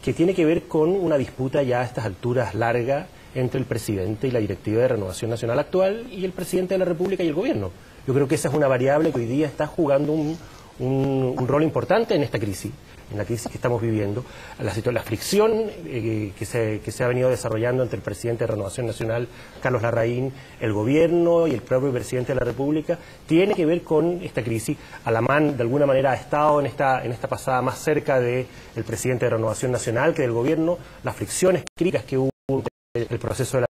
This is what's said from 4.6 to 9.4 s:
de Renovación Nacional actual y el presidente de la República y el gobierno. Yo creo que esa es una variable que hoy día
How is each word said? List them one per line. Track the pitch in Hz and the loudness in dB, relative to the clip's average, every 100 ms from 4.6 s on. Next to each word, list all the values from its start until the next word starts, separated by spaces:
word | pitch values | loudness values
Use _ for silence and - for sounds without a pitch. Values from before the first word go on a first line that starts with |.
| - 107 | -2 2
de | 127 | 2
Renovación | 117 95 92 113 | 2 -2 -4 -4
Nacional | 117 117 123 | -4 -2 -2
actual | 147 185 190 214 233 | 0 2 2 0 -8
y | 196 | -6
el | 185 | -6
presidente | 180 180 180 185 | -6 -4 -2 0
de | 190 | 0
la | |
República | 180 165 185 190 | 0 0 -2 0
y | 170 | 0
el | |
gobierno. | 147 240 285 95 - - - - | 0 0 -2 -4 -8 -20 -14 -2
Yo | |
creo | 131 139 | 2 2
que | |
esa | 151 160 | 2 0
es | |
una | 139 143 | 2 4
variable | 127 131 147 165 | 4 4 4 4
que | 135 | 0
hoy | 113 | -2
día | 135 | 0